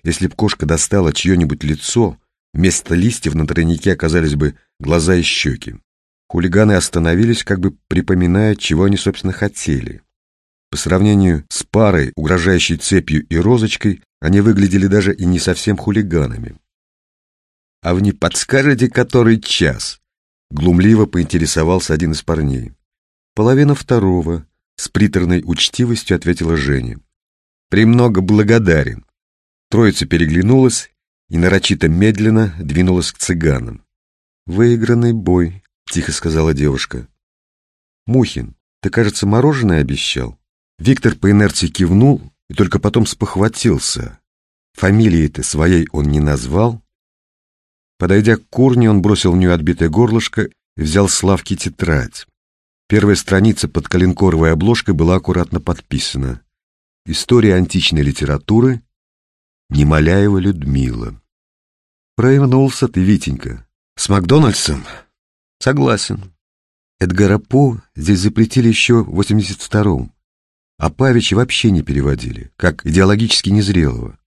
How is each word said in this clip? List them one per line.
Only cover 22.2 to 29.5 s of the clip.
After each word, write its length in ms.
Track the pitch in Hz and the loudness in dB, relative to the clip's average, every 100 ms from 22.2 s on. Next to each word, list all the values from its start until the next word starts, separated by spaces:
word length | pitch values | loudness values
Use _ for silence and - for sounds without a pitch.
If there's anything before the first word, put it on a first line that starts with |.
парней. 500 | - 80 73 64 57 _ _ _ _ _ _ | -4 -2 -2 -4 -10 _ _ _ _ _ _
«Половина 400 | - 113 135 143 | -2 2 4 2
второго», 680 | 139 - 120 95 90 80 85 - _ _ | 0 0 0 2 0 -2 -8 -10 _ _
с 140 | - - | -16 -6
приторной 540 | 90 104 95 87 90 | 0 0 2 0 0
учтивостью 720 | 76 80 - - 120 113 - 90 | -2 -4 -4 -2 -2 -2 -2 -2
ответила 400 | 87 82 82 80 | -2 -2 -2 -2
Женя. 420 | 69 67 58 53 _ _ _ _ _ _ _ | -2 -4 -4 -12 _ _ _ _ _ _ _
«Премного 520 | 95 110 120 120 95 | 2 4 4 2 0
благодарен». 840 | 95 104 104 113 98 80 58 - _ _ _ _ _ | 2 2 4 2 4 2 0 -8 _ _ _ _ _